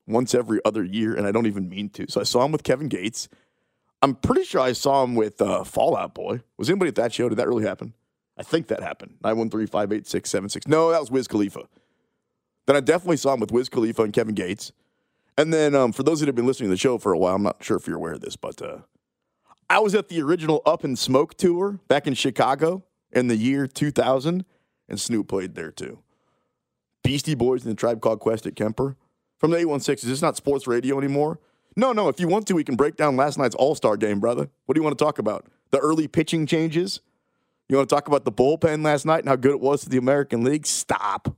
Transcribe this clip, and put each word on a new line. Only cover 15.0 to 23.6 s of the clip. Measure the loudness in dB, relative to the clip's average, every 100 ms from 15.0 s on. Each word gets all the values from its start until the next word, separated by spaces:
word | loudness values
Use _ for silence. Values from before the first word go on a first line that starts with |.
| _ _ _ 0
And | 2
then, | 4 4
um, | 4 2
for | 2
those | 0 2
that | 0
have | 2
been | 0
listening | 0 0
to |
the | 0
show | 0 0
for | 0
a | 2
while, | 2
I'm | 2
not | 0 -2
sure | -4 -4
if | -4
you're | -8
aware | -8
of | -10
this, | -12 -12
but, | -12 -12
uh, | -12 -14 -18 _ _ _ _ _ _ _ -2
I | 2
was | 2
at | 0 -2
the | -2
original | 0 0 2 2
Up | 2 0
in | 0 -4
Smoke | 2 2 2
tour | 2 2 2 -2 -4 0
back | 0 0
in |
Chicago | -2 -2 2 0 2 0 -2 -8 _ _
in | 0 2
the | 2
year | 2 0